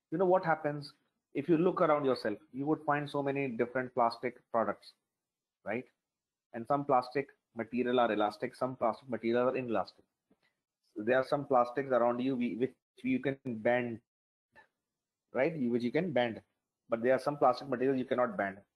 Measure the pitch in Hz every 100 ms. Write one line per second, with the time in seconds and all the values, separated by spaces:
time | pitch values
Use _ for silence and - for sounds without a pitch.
0 | _ 160 190 185 180 160 147 147 143 -
1 | _ _ _ 151 135 160 185 170 165 147
2 | 135 123 113 104 - 127 139 151 151 147
3 | 143 147 139 139 139 113 120 131 127 127
4 | 117 - 127 - _ 117 104 98 - _
5 | _ _ _ _ _ _ 92 113 127 _
6 | _ _ _ _ _ 120 113 143 143 131
7 | 123 147 135 _ _ 117 110 120 120 123
8 | 117 104 104 - 123 - 127 131 120 107
9 | 131 113 113 120 127 127 123 104 90 -
10 | _ _ _ _ _ _ _ _ _ -
11 | 107 127 131 147 139 131 123 - 135 127
12 | 120 120 131 131 120 98 127 - _ _
13 | 127 127 139 135 131 113 110 123 120 113
14 | - _ _ _ _ - _ _ _ _
15 | _ _ _ - 143 165 120 120 120 139
16 | 160 123 120 101 - _ _ _ _ 113
17 | 117 131 147 147 135 123 143 123 131 131
18 | 123 120 123 98 98 98 _